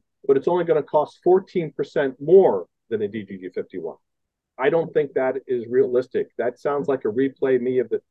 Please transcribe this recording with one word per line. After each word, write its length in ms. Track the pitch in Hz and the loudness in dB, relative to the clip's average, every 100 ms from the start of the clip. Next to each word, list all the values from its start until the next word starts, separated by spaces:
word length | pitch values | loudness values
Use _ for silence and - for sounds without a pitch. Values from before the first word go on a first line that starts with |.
| _ _ - | _ _ 0
but 80 | 135 | 0
it's 120 | 175 | 2
only 160 | 175 | 0
gonna 180 | 170 151 | 2 0
cost 380 | 139 151 147 - | 0 0 -2 -2
fourteen 480 | 175 185 190 180 151 | 2 2 2 -6 -6
percent 440 | - 139 165 139 131 | -6 -6 -2 -4 -4
more 460 | 147 190 160 98 - _ - | 4 6 6 2 -4 _ -8
than 120 | 110 | -4
the 60 | 101 | -4
D 140 | 110 | -6
D 160 | 95 95 | -10 -12
G 120 | 92 | -10
fifty-one. 480 | 104 - 90 80 - _ _ _ _ _ - | -10 -10 -10 -12 -12 _ _ _ _ _ -4
I 100 | 135 | 0
don't 240 | 165 165 | 0 0
think 200 | 156 139 | -2 -2
that 240 | 135 131 131 - | -2 -2 -4 -4
is 180 | 123 113 | -6 0
realistic. 600 | 127 131 123 131 139 - - | 0 2 0 -2 -4 -6 -6
That 220 | 117 - | -6 -4
sounds 280 | 147 143 139 | -4 -4 -2
like 180 | 135 110 | -2 -2
a 20 | |
replay 520 | 113 135 - 135 127 | -2 -2 -2 0 0
me 200 | 123 127 | 0 -2
of 100 | 113 | -2
the, 100 | 107 - | -6 -8